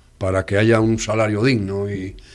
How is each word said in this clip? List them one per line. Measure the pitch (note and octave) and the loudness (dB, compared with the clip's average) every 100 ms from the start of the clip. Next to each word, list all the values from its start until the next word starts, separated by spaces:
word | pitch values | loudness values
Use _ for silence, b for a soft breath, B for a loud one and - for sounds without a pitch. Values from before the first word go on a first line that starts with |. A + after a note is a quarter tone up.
| - - | -20 -6
para | F#2+ F#2+ F#2 | -2 -2 0
que | G2 | 2
haya | A2 A2+ | 4 4
un | A2+ A2 | 4 0
salario | A2 A2 G#2+ G#2 A#2 | -2 -2 0 0 0
digno | A#2+ F#2+ G2 G2+ | 0 -2 -4 -6
y, | G2 F#2+ - B | -6 -10 -12 B